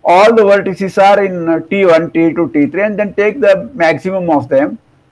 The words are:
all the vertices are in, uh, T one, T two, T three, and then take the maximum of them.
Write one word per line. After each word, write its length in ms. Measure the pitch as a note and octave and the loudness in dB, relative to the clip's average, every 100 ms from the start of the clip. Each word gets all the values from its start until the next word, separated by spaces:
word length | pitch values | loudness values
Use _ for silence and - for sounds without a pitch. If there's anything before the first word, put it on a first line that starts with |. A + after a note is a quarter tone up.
all 300 | - F3+ A3 | 0 4 4
the 80 | A3+ | 4
vertices 580 | G3 G3+ F#3+ F3+ F#3+ G3+ | 4 2 0 -6 -4 2
are 240 | G3 G3+ | 4 4
in, 240 | F#3+ F3+ E3 | 0 -4 -4
uh, 120 | E3 | -4
T 240 | E3 G3 | -4 0
one, 260 | F#3 D#3+ E3 | 2 2 0
T 240 | E3 E3 | -2 -2
two, 160 | D#3+ D#3 | 0 -2
T 140 | D3+ C#3 | -2 -2
three, 160 | E3+ | -2
and 160 | G#3+ G3+ | -4 -4
then 160 | G#3 | -6
take 260 | G3+ G#3 C#4 | -2 -2 0
the 300 | G3+ F#3+ A#2 | 0 0 -4
maximum 560 | E3 E3 D3+ F#3 F#3+ F3 | -2 -2 -2 -4 -6 -2
of 180 | D3 A#2+ | -2 0
them. 320 | C3+ D3+ - _ _ _ | -2 -2 -6 _ _ _